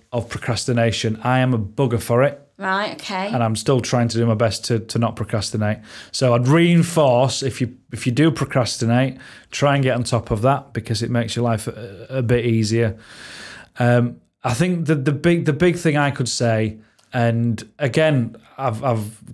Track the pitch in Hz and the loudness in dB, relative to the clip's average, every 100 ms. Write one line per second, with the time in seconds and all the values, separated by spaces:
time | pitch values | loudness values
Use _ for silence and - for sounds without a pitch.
0 | _ 120 - - - 110 - 120 117 - | _ -6 -6 -8 -4 -4 0 2 2 0
1 | 113 107 123 127 127 120 101 - 135 117 | -2 -2 0 2 2 0 -2 -2 0 0
2 | - 120 139 - _ - 190 190 214 - | 0 2 2 0 _ -8 -4 -2 -4 -8
3 | - 190 202 240 113 110 - 131 - 123 | -8 -6 -4 -2 -2 -2 0 0 0 0
4 | 117 113 117 107 117 - - 117 113 117 | 0 0 0 2 0 -2 -2 -2 -2 -2
5 | 117 - 107 110 - 110 104 107 - - | -2 -2 -4 -4 -4 -2 -2 -4 -8 -20
6 | - - 127 120 127 160 170 170 170 165 | -12 -2 2 2 4 4 6 4 4 2
7 | 143 120 135 - 135 - 123 - _ 107 | 4 4 2 0 -6 -4 -6 -6 _ -6
8 | 131 120 160 160 135 135 113 - 117 120 | -2 2 2 2 -2 0 -2 -2 0 2
9 | 135 127 - - - - 143 139 131 120 | 0 -4 -18 -20 -14 0 2 2 2 0
10 | 117 120 - 110 123 135 - 113 - 107 | 0 -2 0 0 2 0 -2 -10 -6 -4
11 | 117 120 113 120 120 110 - 107 107 101 | -2 -2 -2 -2 -2 -2 -4 -10 -16 -16
12 | - 131 117 123 120 113 107 113 113 107 | -8 -4 2 2 2 2 2 2 0 -2
13 | - - - - - - - - 120 120 | -16 -20 -20 -18 -18 -20 -20 0 4 4
14 | 120 - _ _ 113 117 180 175 151 156 | 2 -4 _ _ -4 0 0 0 0 0
15 | 131 139 170 175 156 139 180 175 165 147 | 0 0 2 2 0 2 2 2 0 2
16 | 143 135 120 - 120 110 110 107 _ _ | 0 0 -4 0 0 2 0 -4 _ _
17 | _ 127 117 117 117 107 - - 139 156 | _ 0 0 2 0 -2 -8 -4 0 2
18 | 156 139 113 - - - 135 110 135 113 | 4 2 0 -8 -20 -6 -4 -2 -2 -2
19 | 107 - - | -4 -10 -18